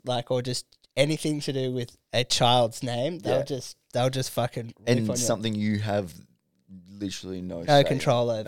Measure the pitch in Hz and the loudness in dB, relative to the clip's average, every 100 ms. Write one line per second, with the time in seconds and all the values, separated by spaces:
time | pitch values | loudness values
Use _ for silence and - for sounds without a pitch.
0 | 127 123 - 127 120 123 - _ _ - | -4 -4 0 -2 -2 -4 -8 _ _ 0
1 | 147 156 156 147 143 135 131 127 120 - | 2 2 -2 -2 -4 -2 -2 -4 -6 -10
2 | _ 117 123 - 120 123 117 - 127 120 | _ -2 0 2 4 6 4 0 -6 -2
3 | 139 175 - 127 120 135 - - _ 123 | -2 -4 -2 0 0 -6 -8 -16 _ -2
4 | 127 131 127 - 131 - 113 - 113 120 | 0 0 -4 -2 -2 -4 -10 -6 2 2
5 | 110 101 - 110 113 107 107 104 104 104 | 2 0 0 0 0 0 0 0 0 0
6 | 90 - - _ _ _ _ 92 87 101 | -2 -8 -20 _ _ _ _ -20 -20 -10
7 | 101 - 92 92 90 87 87 143 - 127 | -8 -8 -8 -8 -8 -6 4 6 6 2
8 | - 120 120 110 | 2 2 2 -2